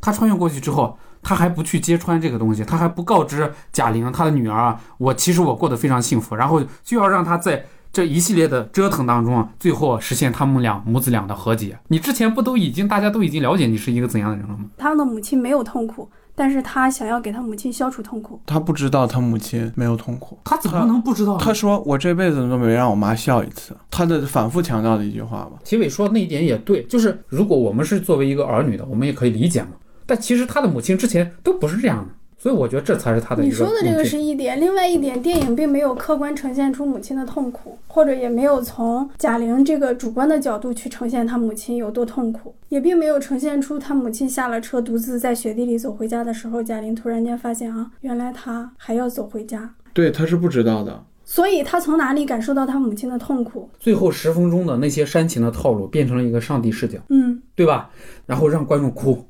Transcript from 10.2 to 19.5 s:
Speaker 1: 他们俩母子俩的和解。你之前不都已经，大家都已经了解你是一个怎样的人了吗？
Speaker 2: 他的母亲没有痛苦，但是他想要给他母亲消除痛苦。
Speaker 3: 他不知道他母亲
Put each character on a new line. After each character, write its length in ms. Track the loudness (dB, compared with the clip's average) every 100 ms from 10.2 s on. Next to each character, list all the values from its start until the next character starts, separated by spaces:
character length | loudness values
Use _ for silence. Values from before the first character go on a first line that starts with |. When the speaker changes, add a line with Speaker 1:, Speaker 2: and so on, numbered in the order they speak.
| 0
Speaker 1:
他 140 | 2 2
们 160 | 2
俩 200 | 2 -2 0
母 120 | 0
子 120 | 2
俩 180 | 0 -2
的 60 |
和 200 | -6 0
解。 240 | 0 -2 -10 0
你 100 | 0
之 160 | 2
前 180 | 2 2
不 80 | 2
都 160 | 2 2
已 140 | 2
经， 180 | 0 0
大 100 | 2
家 120 | 2
都 120 | 2
已 60 | 0
经 140 | 2
了 160 | 2 2
解 80 | 2
你 100 | 0
是 160 | 0
一 80 | 0
个 80 | 0
怎 100 | 0
样 120 | -2
的 60 | -4
人 100 | -6
了 60 |
吗？ 100 | -10 -12 -4
Speaker 2:
他 160 | 0
的 100 | 0
母 160 | 0 -4
亲 180 | -2 0
没 100 | 2
有 160 | 0
痛 220 | 0 -4 -6
苦， 200 | -8 -16 -20 _
但 160 | -2 0
是 100 | 0
他 300 | -2 0 0
想 180 | 0 -4
要 100 | -4
给 140 | -4
他 80 | -6
母 140 | -8
亲 180 | -6 -8
消 160 | -4 -4
除 140 | -4
痛 200 | -10 -10
苦。 160 | -12 -16
Speaker 3:
他 160 | -2 -2
不 100 | 0
知 200 | 0 2
道 160 | 2 2
他 120 | 2
母 200 | 2 0
亲 340 | -2